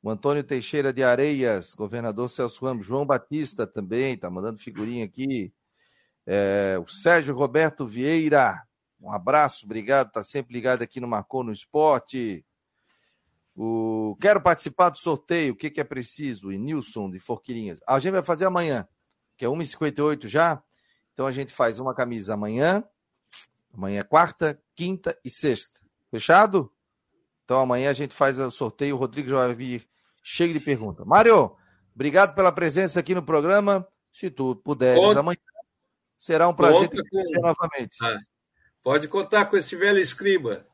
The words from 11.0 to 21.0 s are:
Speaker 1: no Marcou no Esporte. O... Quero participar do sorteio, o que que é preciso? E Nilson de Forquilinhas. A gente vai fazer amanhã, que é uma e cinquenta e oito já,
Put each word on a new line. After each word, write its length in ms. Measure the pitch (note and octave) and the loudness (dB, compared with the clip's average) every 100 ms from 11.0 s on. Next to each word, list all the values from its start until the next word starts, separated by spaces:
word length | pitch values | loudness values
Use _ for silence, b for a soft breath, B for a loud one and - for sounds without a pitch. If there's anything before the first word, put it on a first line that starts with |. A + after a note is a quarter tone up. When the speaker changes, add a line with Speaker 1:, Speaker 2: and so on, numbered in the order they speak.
Speaker 1:
no 80 | A#2+ | -6
Marcou 340 | A2 - C3 | -6 -4 -8
no 100 | A#2+ | -6
Esporte. 920 | G#2 - D3+ D#3 C3 - C3 A2+ F2 _ _ _ _ _ _ _ _ _ _ _ | -10 -6 2 2 2 -2 -8 -6 -8 _ _ _ _ _ _ _ _ _ _ _
O... 600 | - A2 A2+ A2+ A2 A2 G2+ | -10 -6 -4 -2 -2 -4 0
Quero 200 | G3 G#3 | 2 4
participar 500 | F3 E3 D3+ - F3+ | 2 0 -4 2 0
do 80 | D3 | 2
sorteio, 560 | E3+ C#3 _ E3+ D3 | -4 -6 _ -2 -2
o 20 | - | -4
que 140 | D3+ | -8
que 100 | D3 | -8
é 40 | |
preciso? 680 | C#3+ C3 A#2 - C#3+ G#2+ G2 | -8 -8 -12 -10 -10 -10 -10
E 60 | G2 | -8
Nilson 520 | B2+ D#3 - A2+ G2 | -6 -6 -8 -10 -10
de 80 | F#2 | -12
Forquilinhas. 600 | - A#2 - A#2 G#2 D#2+ - | -10 -10 -8 -10 -10 -10 -2
A 120 | C3+ | 0
gente 140 | D#3+ | 0
vai 100 | F#3+ | -2
fazer 220 | F3 D#3+ | -2 0
amanhã, 420 | F#3+ F3+ E3 B2+ F2+ _ _ _ _ _ | 0 0 -2 -4 -6 _ _ _ _ _
que 80 | |
é 40 | A#2+ | -6
uma 140 | D#3 | -4
e 40 | D#3 | -6
cinquenta 340 | - D3+ D3 | -4 -4 0
e 40 | |
oito 240 | D3+ D3 G#2+ | -2 -2 -2
já, 340 | D3 E3+ D3 _ _ _ _ | 2 2 0 _ _ _ _